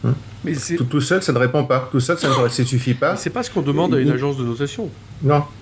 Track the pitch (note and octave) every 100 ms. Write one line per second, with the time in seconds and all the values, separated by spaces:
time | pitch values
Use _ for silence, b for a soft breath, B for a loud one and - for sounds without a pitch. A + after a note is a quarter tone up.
0 | A#2+ B2+ - - - D3+ - E3+ B2 D3+
1 | B2+ F#3 F#3+ B2 B2 D3 C3+ B2+ C3 C#3
2 | B2+ E3+ C#3+ B2+ A#2+ A#2+ B2 B2+ B2+ B2
3 | C#3+ F#3+ E3+ - A#3+ - C#3+ C#3+ - D#3
4 | C#3+ B2+ C#3 C#3 A#2+ A#2 C#3+ - G3+ -
5 | - - C#3+ D3 D3 -